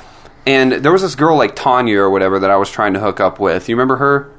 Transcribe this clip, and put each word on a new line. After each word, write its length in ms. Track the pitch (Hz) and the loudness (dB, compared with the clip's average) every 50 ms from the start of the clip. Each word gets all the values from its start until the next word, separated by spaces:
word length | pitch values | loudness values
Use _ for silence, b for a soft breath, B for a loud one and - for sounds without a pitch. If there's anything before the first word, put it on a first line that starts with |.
| B B B B B B B - - | B B B B B B B -8 -2
and 260 | 139 135 135 131 127 | 0 2 2 2 2
there 200 | 131 123 131 147 | 0 0 0 2
was 100 | 175 190 | 2 2
this 140 | 190 180 131 | 0 -2 -2
girl, 200 | 123 151 165 160 | 0 2 2 2
like, 180 | 147 120 101 - | 2 2 0 -2
Tanya 440 | - - 139 123 127 123 113 104 101 | -4 -2 0 0 0 0 0 2 2
or 100 | 98 98 | 2 2
whatever, 280 | 98 98 95 95 95 98 | 2 0 0 0 0 0
that 120 | 98 95 | 2 2
I 40 | 98 | 2
was 120 | 98 98 - | 2 0 -2
trying 240 | - - 107 104 95 | -4 -2 -2 -2 -2
to 60 | 98 | -2
hook 200 | 104 101 95 - | -2 -4 -2 0
up 200 | 101 92 - - | -2 -2 0 -2
with. 280 | 101 92 82 92 - | -2 -2 -2 -2 -4
You 80 | - 113 | -4 -2
remember 200 | 120 131 131 131 | -2 0 0 -2
her? 340 | 123 139 139 143 143 143 - - | 0 0 0 0 -2 -4 -8 -18